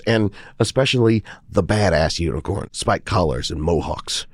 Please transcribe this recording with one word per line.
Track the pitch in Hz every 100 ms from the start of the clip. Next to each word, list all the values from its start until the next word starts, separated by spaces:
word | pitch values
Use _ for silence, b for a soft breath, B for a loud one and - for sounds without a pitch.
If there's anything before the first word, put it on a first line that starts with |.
| -
and | 113 104 B B -
especially | 117 - 135 131 113 113 B B -
the | 101
badass | 85 107 101 78 78 -
unicorn, | 82 73 - - -
spike | - - 101 -
collars | 107 80 64 -
and | 78
mohawks. | 78 80 80 78 - - -